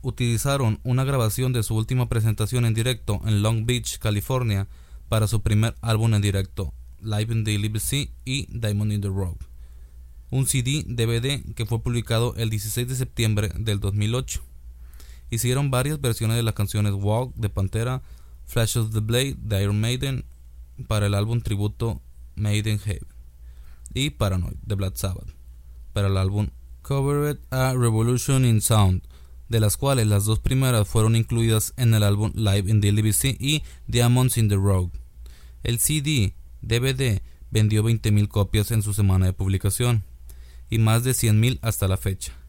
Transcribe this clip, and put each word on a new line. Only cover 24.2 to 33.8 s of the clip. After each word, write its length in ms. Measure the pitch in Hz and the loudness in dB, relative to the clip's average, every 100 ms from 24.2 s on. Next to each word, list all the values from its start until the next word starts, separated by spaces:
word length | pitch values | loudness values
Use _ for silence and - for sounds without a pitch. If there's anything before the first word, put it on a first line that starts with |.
| 104 92 87 - | 0 0 -2 -6
de 140 | - 101 | -6 -4
Black 200 | 95 - | -2 -4
Sabbath 340 | 95 87 - - - - - - - | -6 -6 -10 -16 -20 -20 -20 -18 -8
para 140 | - 98 | -2 0
el 100 | 95 | 2
álbum 300 | 95 101 104 - - - | 0 0 -2 -4 -18 -18
Covered 560 | - 139 139 147 147 143 - | -4 -2 0 0 0 -4 -4
a 240 | 131 131 | 0 2
Revolution 720 | 127 120 110 117 123 - 135 123 | 2 2 4 2 2 2 4 6
in 160 | 110 | 4
Sound, 420 | - 110 95 92 - - - - - | 4 6 6 4 -2 -20 -20 -20 -2
de 120 | 113 | 2
las 180 | 107 - | 2 2
cuales 300 | 139 131 107 | 2 2 4
las 180 | 101 104 | 2 2
dos 140 | 110 | 2
primeras 480 | - 135 131 120 101 | 2 2 4 2 2
fueron 280 | 110 110 113 | 4 4 4
incluidas 580 | 110 117 113 110 - - | 2 2 4 2 0 2
en 160 | 120 | 4
el 100 | 110 | 6
álbum 280 | 104 101 107 | 4 2 0
Live 360 | - 107 98 95 | 0 2 2 4
in 120 | 107 | 4
the 100 | 104 | 4
Libby 220 | 104 110 | 4 4
Sea 220 | 104 139 - | 2 0 0
y 260 | 139 151 - - | 0 0 -2 -14